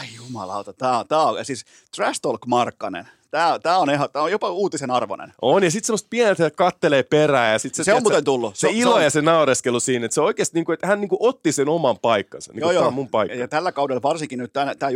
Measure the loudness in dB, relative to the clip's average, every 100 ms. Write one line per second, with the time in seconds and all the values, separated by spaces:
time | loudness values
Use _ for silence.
0 | -14 -16 -12 -10 -8 -8 -10 -4 -2 -2
1 | 0 0 2 0 -6 -10 -12 _ _ -4
2 | -4 -2 -4 -4 0 0 0 -4 -10 -10
3 | -14 _ _ 0 0 0 0 2 2 0
4 | -2 -2 -2 -2 -4 -2 -2 -4 -2 -2
5 | -2 -8 -12 _ 2 4 4 0 -2 -4
6 | -4 0 2 2 0 2 0 2 2 2
7 | 4 4 4 4 4 2 -2 -4 2 4
8 | 4 2 2 0 -2 -2 -2 2 2 4
9 | 4 2 2 4 4 2 0 -2 0 -2
10 | -2 0 0 0 -2 -2 -2 -4 -2 -2
11 | 0 0 0 0 -2 0 0 0 0 0
12 | 0 0 -2 -12 -16 -6 -2 2 0 -2
13 | -4 -2 -2 -4 -4 -2 -4 -2 -2 0
14 | -2 -2 -4 -8 -8 -4 -4 -4 -4